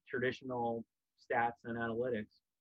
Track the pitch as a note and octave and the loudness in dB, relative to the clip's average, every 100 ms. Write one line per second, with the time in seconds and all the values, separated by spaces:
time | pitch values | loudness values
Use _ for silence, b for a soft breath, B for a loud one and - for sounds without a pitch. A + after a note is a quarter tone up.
0 | - B2+ B2+ A#2+ C3 B2 A#2 A#2 - _ | -6 0 0 0 -4 0 0 0 -6 _
1 | _ _ - A#2+ A#2+ A#2+ A#2+ A#2 A#2 A2+ | _ _ 0 2 2 0 -6 -2 0 0
2 | B2+ A2 G#2+ _ _ _ | 0 0 -4 _ _ _